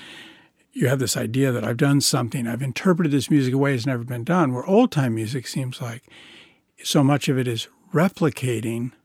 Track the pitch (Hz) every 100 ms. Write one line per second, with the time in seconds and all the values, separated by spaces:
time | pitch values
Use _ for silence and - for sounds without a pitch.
0 | - - - - _ _ _ 269 131 135
1 | 117 131 113 127 135 120 107 120 143 139
2 | - 135 120 135 117 117 135 - 190 170
3 | 160 139 - 147 127 135 139 131 131 123
4 | 120 120 117 180 143 123 175 202 247 156
5 | 131 113 110 135 - 151 131 - 120 120
6 | _ - - - - _ _ _ - 160
7 | 135 143 - 131 123 113 - _ _ 151
8 | 190 - 160 - 131 113 113 117 123 -